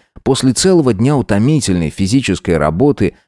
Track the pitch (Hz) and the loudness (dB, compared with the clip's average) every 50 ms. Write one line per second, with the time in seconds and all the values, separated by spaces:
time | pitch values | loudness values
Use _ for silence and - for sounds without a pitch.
0 | _ _ _ - - - 135 - - 131 123 - - 185 190 170 147 127 113 92 | _ _ _ -8 -4 -2 -2 0 0 0 0 0 0 2 2 2 2 2 0 0
1 | 113 135 151 139 117 - 107 101 107 135 156 151 - - 92 90 82 76 - - | 0 0 0 0 0 0 0 0 2 2 0 0 0 0 -2 -2 -2 -4 -4 -4
2 | 98 92 113 139 127 - 95 82 - - 87 80 73 78 78 87 127 147 139 - | -2 0 0 0 0 0 -2 -4 -2 -2 -2 0 0 -2 0 0 0 0 2 0
3 | 104 87 - _ _ | -2 -4 -4 _ _